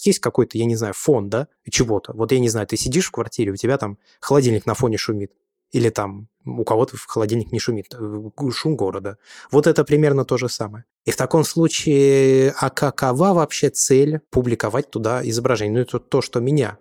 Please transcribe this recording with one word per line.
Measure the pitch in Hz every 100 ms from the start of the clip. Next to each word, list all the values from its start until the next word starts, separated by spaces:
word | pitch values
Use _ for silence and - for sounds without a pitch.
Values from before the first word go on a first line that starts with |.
| -
есть | 190
какой-то, | 120 - 117 107
я |
не | 117 113
знаю, | 110 95
фон, | - 131 101
да, | 110 147 _ -
чего-то. | - 120 101 -
Вот | 107 113
я | 131
не | 123
знаю, | 110 101
ты | 110
сидишь | 127 147 185
в |
квартире, | - 113 - 104
у | 98
тебя | 117 135
там | 107 101 _ _
холодильник | - 143 127 110 -
на |
фоне | 107 123 107
шумит. | - 107 98 _ _ _ _
Или | 135 117
там | - 101 98 110 _
у | - 120
кого-то | 110 110 131 -
в | -
холодильник | - 107 117 -
не | 113
шумит, | - 113 -
э, | 127 107 104 107 -
г-, | 143
шум | 113 156 143
города. | 95 98 98 98 _ - -
Вот | 135 151
это | 156
примерно | 143 147 151 139
то | 131 123
же | 123
самое. | - 107 107 - _
И | -
в | -
таком | 131 165
случае, | 151 - 165 - - 139 139 135 135 131 135 -
а | 135
какова | - 143 - 135 127 190
вообще | 175 151 - 143
цель | - - 131 147 156 -
публиковать | 131 123 117 110 113 -
туда | 110 110 123 127
изображение? | 113 120 113 104 113
Ну, |
это | 123 120
то, | - 139
что | - 127
меня | 123 147 110 101